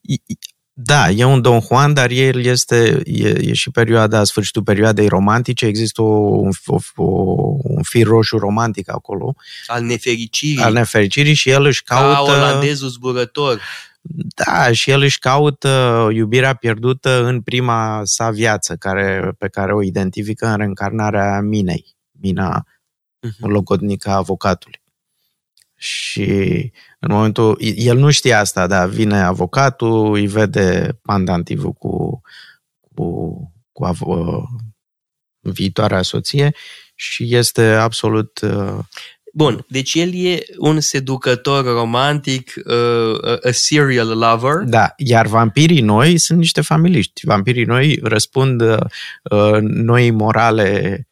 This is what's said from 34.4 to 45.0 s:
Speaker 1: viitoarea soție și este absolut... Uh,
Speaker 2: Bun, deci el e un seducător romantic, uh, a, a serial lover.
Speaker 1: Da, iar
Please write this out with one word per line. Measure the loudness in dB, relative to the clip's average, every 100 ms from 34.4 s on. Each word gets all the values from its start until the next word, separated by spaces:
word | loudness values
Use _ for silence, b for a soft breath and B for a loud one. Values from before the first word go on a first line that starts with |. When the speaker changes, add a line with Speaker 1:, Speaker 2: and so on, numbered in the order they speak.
| -8 -12 -14 _ _ _ _ _ _ _
Speaker 1:
viitoarea | -10 -6 -4 -2 0 0
soție | -2 -6 -4 0 0 B B B B -14
și | -12 -8 0 0
este | 0 2 4
absolut... | 4 0 -2 -2 -2 -2 -6
Uh, | -4 -4 -4 -8 -12 B B B -14
Speaker 2:
Bun, | 0 0 0 -6
deci | -6 -4
el | -2 -2
e | -2 -2 -2 -6 -2
un | 0 0
seducător | 0 -4 -4 -4 -2 -2 0 -2 0
romantic, | -2 0 0 0 -2 -4 -6 -8 -18 -4
uh, | -2 0 0 -2 -2
a, | -4 -2 -2
a |
serial | 0 0 2 2 0 0 0
lover. | 2 2 0 -2 0
Speaker 1:
Da, | 2 2
iar | 0